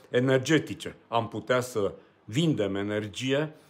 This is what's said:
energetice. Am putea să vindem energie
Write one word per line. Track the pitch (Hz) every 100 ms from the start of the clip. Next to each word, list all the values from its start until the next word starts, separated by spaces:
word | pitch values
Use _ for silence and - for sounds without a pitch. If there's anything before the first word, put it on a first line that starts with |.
| -
energetice. | 123 131 131 127 156 156 - - - -
Am | 117 110
putea | 107 - 127
să | 120 113 95 - - _
vindem | - 113 165 113 98
energie | 98 101 107 107 95 131 139 156 -